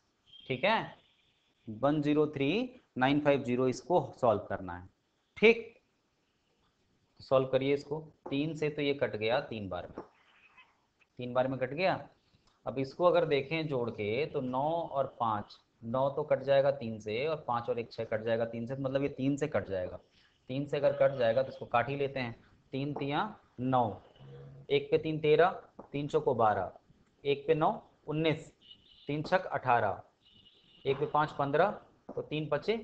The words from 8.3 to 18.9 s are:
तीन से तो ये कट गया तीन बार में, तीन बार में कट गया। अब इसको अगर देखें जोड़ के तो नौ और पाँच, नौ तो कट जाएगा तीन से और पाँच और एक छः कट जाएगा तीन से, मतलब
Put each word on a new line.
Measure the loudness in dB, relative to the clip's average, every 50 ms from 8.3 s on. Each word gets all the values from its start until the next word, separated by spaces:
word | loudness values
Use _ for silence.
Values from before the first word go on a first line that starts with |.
तीन | -4 -2 -2 -4 -4
से | -4 -4 -4
तो | -2 -2 -2
ये | -2 0
कट | 0 -2 -2 -2
गया | -2 -2 0 0 0 -2
तीन | -4 -8 -10 -8 -8
बार | -8 -8 -10 -10
में, | -14 -16 -16 -16 _ _ _ _ _ _ _ _ _ -20 -20 _ _ _ _ _ _ _ _ _ _ -12
तीन | -12 -2 0
बार | 0 0 0
में | 0 -2
कट | -4 -4 -2
गया। | -2 0 0 0 -2 -6 -12 _ _ _ _ _ _ _ _ _ _ _
अब | -8 -4 -4
इसको | -6 -6 -2 2 2
अगर | 4 4 4 4
देखें | 2 2 0 0 -2 -4 -4 -2 -2
जोड़ | -2 -2 -2 -4
के | -4 -4 -4 -2 -2 -2 -2
तो | -4 -4 -6 -4
नौ | -2 -2 -2 -2 -2
और | -2 -4 -6 -4 -2 -4 -4 -4 -4 -4
पाँच, | -2 -2 -2 -2 -4 -8 -16 -20 _ _ _ _ -10
नौ | -4 -2 0 0 0
तो | 0 -2 0
कट | 0 0 0 2
जाएगा | 4 4 4 4 4 0
तीन | 0 -4 -8 -8 -8
से | -6 -4 -4 -2 -2
और | -2 -2 -4 -4 -4
पाँच | -4 -2 -2 -2
और | -4 -4
एक | -4 -8 -8
छः | -8 -6
कट | -4 -4 -2 0
जाएगा | 0 0 0 0
तीन | -2 -4 -6 -6
से, | -6 -6
मतलब | -4 -4 -2